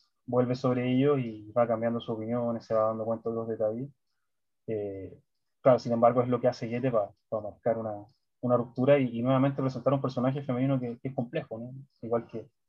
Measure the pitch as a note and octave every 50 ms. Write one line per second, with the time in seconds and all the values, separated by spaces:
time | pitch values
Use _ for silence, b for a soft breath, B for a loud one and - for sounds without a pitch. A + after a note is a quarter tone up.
0 | _ _ _ _ _ - A#2+ B2 B2+ A#2+ B2+ C3 - C3 B2 B2+ B2 B2+ B2+ B2+
1 | C3+ D3 D3 C3+ B2 A#2 A2 G#2+ G#2 G#2+ G#2+ A#2+ A#2+ A#2 A#2 A2 A#2 A#2 A#2 A#2
2 | - - A#2 G#2+ A2 A2 A#2 B2 A#2+ A#2+ A#2 A2+ - - A#2 A2 A2 A2 A2 A2
3 | A2 A2+ A2+ A2 - A#2 A2+ A2+ A2+ A2+ A2+ A2 A2 G#2+ A2 A#2 C3+ C#3+ - _
4 | _ _ _ _ _ _ _ _ _ _ _ _ _ - A2+ G#2 G2+ G2+ G2 F#2+
5 | F#2 - - - _ _ _ _ _ _ _ _ - C#3 B2 A#2 - A#2 A#2 A#2
6 | A#2+ A#2+ A#2+ B2+ A#2+ B2 B2 A#2 A#2 B2 B2 - A#2+ A2+ A#2 A#2+ B2 C3+ A#2 A2
7 | G2+ G2 - _ _ - - G#2+ G#2 G2+ F#2+ - - A#2+ A2+ A2+ A2 A2 G#2 G#2
8 | G#2 - _ _ _ _ _ _ - B2 B2 A#2+ A#2 - - - B2+ C3+ C#3+ C#3+
9 | C3 B2 A#2 A#2 A#2 B2+ C3+ C3 C3 C#3 C#3 C#3 C3+ C3 C3 A#2+ - C3+ C#3 C#3
10 | C3+ B2+ - B2 A#2+ C3 C3 D3 C#3 C#3 B2 B2 C3 C#3 C#3 C3 B2 A#2+ A#2 -
11 | - C3 C3 - A#2 A#2 - D#3+ C#3 - A2+ A2 A#2+ B2+ C3 C3+ C3+ - _ _
12 | - A2+ A#2 A#2 A2+ - - A2+ G#2+ - _ _ _